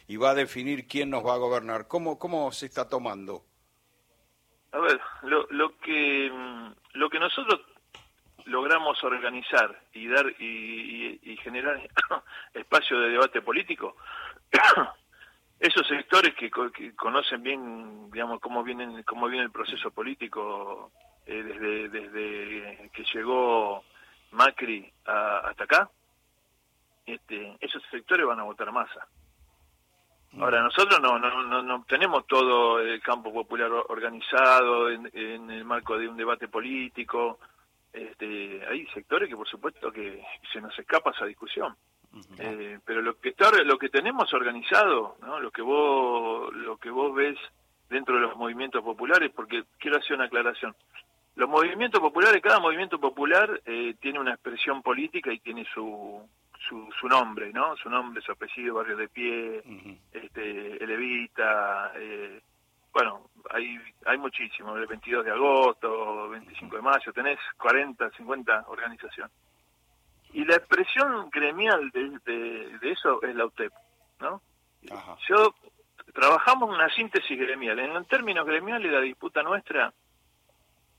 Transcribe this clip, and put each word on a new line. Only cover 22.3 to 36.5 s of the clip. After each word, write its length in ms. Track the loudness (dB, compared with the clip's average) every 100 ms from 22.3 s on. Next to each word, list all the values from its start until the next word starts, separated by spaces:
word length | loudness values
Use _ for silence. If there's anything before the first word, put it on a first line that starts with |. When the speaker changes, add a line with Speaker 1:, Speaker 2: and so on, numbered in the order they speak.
| -8 -10 -10 -12 -16 -18
Speaker 2:
que 100 | -10 -6
llegó 680 | -4 0 2 4 4 2 -2 -10 -20 -20 _ _
Macri 600 | 6 6 6 -4 -6 -10 _ -2
a, 340 | 0 2 0 -2
hasta 140 | -4
acá, 260 | 4 4 4 _ _ _ _ _ _ _ _ _ _ _ -16
este, 520 | -16 -12 -12 -12 -10
esos 220 | -8 -8 -10
sectores 340 | -12 2 4 4
van 140 | 0
a 40 |
votar 280 | -4 -8 -4
Massa. 360 | -4 -4 -8 -18 _ _ _ _ _ _ _ _ _ _ _ _ -2
Ahora, 220 | 2 4
nosotros 400 | 4 4 6 6
no, 160 | 6 4
no, 240 | 2 0
no, 200 | 0 -2
no 200 | -2 -4 0
tenemos 400 | 0 2 2 2
todo 520 | 4 6 6 6 4
el 220 | 0 -2
campo 320 | -2 -2 -4
popular 380 | -8 -6 -2 0
o-, 140 | 0 -2
organizado 1000 | -4 -6 -6 0 6 8 8 8 4 2
en, 200 | 0 -6
en 360 | -8 -8 -8 -12
el 160 | -12 -4
marco 320 | -4 -2 -2
de 100 | -2
un 80 | -4
debate 300 | -2 -2
político. 920 | -4